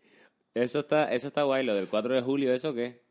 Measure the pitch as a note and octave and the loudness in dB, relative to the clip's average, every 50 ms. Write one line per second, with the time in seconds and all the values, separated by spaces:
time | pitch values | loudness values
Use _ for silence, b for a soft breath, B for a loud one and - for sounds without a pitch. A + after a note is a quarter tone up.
0 | b b b b b b b _ _ _ - A#2 B2 B2 - D3+ C#3+ - D3+ D3+ | b b b b b b b _ _ _ -2 -2 0 0 0 -4 -2 2 2 2
1 | D3+ F#2+ A#2 B2 A#2+ C#3+ - D3+ D3 C3+ C3+ C3+ C3 A#2+ G#2 G2+ F#2+ F#2 G#2+ G#2+ | 2 2 0 -2 -2 -2 -2 0 0 2 2 0 0 0 0 0 0 0 -2 0
2 | A2 B2 C3 C3 B2 C3 C#3 C#3 C#3 B2+ B2+ B2+ C3 D#3 C3+ A#2 A#2+ B2 B2 - | 0 2 0 0 0 0 0 0 2 2 0 0 -2 -4 -4 -4 -4 -6 -8 -14
3 | _ _ | _ _